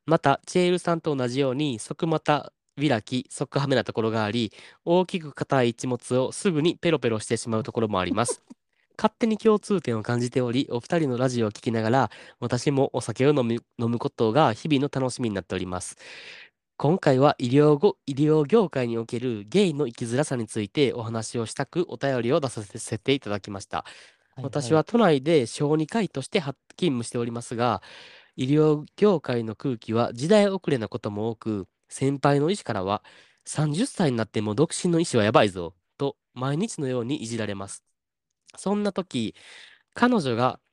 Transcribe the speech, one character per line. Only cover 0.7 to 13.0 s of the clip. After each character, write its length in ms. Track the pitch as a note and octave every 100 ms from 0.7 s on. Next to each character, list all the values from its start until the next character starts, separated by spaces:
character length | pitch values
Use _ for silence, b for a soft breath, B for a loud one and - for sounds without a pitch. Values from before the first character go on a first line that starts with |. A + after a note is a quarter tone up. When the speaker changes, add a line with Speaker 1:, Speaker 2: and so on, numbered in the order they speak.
Speaker 1:
る 80 | F3+
さ 160 | -
ん 60 | E3+
と 160 | D#3+ C#3
同 100 | B2
じ 140 | B2+
よ 120 | C3+
う 20 |
に、 240 | B2+ D3+ A2+
即 280 | - D3+ E3+
股 460 | D#3 - C#3+ - _ _ -
開 240 | C#3+ A#2
き、 220 | - B2+ -
即 280 | - C#3+ C#3
ハ 80 | C#3
メ 100 | B2+
な 80 |
と 100 | G#2+
こ 80 | A#2
ろ 80 | A2
が 140 | A2
あ 60 | G#2
り、 220 | A#2+ G#2+ B B B
大 220 | - F3 F3+
き 120 | F#3
く 140 | D#3
硬 300 | - - C#3
い 80 | A#2+
一 160 | A#2 B2+
物 320 | B2 - B2+
を 140 | B2+
す 180 | - G#3
ぐ 100 | D3+
に 160 | E3 -
ペ 140 | E3+
ロ 80 | D3+
ペ 100 | B2
ロ 100 | A2
し 60 |
て 140 | - A2+
し 100 | B2
ま 80 | A2
う 60 |
と 100 | A2
こ 80 | -
ろ 80 | A2
も 100 | G2
あ 60 |
り 80 | F2+
ま 140 | G2+ A#2+
す。 160 | - _ - _
Speaker 2:
<laughs> 240 | _ _ -
Speaker 1:
勝 160 | A3 -
手 80 | A#3
に 120 | G#3+
共 200 | A3 G#3
通 220 | - G3
点 180 | - A2+
を 40 |
感 180 | G#2 A#2+
じ 100 | A#2+
て 120 | B2+
お 100 | B2
り、 160 | B2 -
お 100 | A#2+
二 180 | - E3+
人 100 | D3
の 80 | A#2+
ラ 140 | C3
ジ 120 | B2
オ 40 | G#2+
を 40 |
聞 120 | -
き 100 | -
な 80 | A2+
が 80 | A2
ら、 220 | C3+ A2+ B B B
私 300 | A#2+ B2 -
も 180 | C#3 C#3
お 80 | B2+